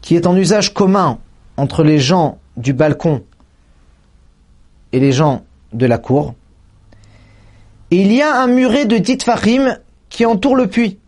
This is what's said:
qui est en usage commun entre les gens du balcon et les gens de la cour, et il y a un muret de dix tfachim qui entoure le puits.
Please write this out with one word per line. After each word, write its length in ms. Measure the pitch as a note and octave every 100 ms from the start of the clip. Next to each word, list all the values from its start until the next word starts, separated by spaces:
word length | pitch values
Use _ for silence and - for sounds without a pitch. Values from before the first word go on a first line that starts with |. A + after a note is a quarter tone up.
qui 140 | - E3+
est 100 | E3+
en 100 | F#3
usage 380 | F3+ G#3 G3
commun 440 | - G3 G3 E3+ A2+ - _ - -
entre 260 | C3+ -
les 160 | D3+ D3+
gens 400 | C3 F3+ D3+ - _ -
du 160 | A#2+
balcon 500 | C3 D#3 D3 E3+ C#3+ - _ _ _ _ _ _ _ _ _ _ _ _ _ _ _ _
et 80 | C3
les 120 | C#3
gens 340 | B2+ D3+ B2+ - _ _
de 140 | A2+ B2+
la 100 | A2+
cour, 380 | - C3 D3+ - _ _ _ _ _ - - - - - - - - - -
et 120 | F3
il 100 | G3
y 80 | A#3
a 220 | D4+ B3+
un 60 | B3+
muret 360 | B3 B3+ C#4+
de 140 | B3+ A3
dix 180 | F3 B3+
tfachim 600 | - A3+ G3+ B3 C4 - _ _ _
qui 160 | - A#3
entoure 300 | A3 C4+ C4
le 100 | B3+
puits. 320 | - A#3 F#3